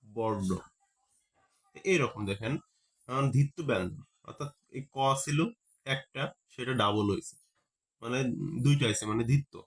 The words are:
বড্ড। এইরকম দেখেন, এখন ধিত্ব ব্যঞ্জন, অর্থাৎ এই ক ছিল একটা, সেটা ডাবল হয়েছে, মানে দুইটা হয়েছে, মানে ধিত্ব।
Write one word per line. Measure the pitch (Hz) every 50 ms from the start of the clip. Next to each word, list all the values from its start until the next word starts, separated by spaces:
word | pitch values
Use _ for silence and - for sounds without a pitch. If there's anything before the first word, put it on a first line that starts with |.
| _
বড্ড। | 107 104 117 113 110 107 101 95 92 92 90 - - _ _ _ _ _ _ _ _ _ _ _ _ _ _ _ _ _ _ _ _ _ - -
এইরকম | 185 190 170 135 107 - 107 104
দেখেন, | 98 98 101 107 113 139 156 - _ _ _ _ _ _ _ _ -
এখন | 123 135 139 139
ধিত্ব | 110 127 143 143 - - 165
ব্যঞ্জন, | 135 120 95 92 90 104 - - _ _ _ _
অর্থাৎ | - - - 147 143 - _ _ _ -
এই | 135 135 - _
ক | 139 135 - - - -
ছিল | - 147 147 165 233 233 _ _ _ _ _ _
একটা, | 135 135 135 - _ _ 135 139 - - _ _ _ -
সেটা | - 127 120 131 120
ডাবল | 107 101 104 104 104 101
হয়েছে, | 98 92 - - - _ _ _ _ _ _ _ _ _ _ _ _ _
মানে | - 117 123 131 139 123 - - - - - - 123
দুইটা | 139 143 143 131
হয়েছে, | 113 104 - 110
মানে | 107 107 110 117
ধিত্ব। | 117 135 143 139 _ _ 87 -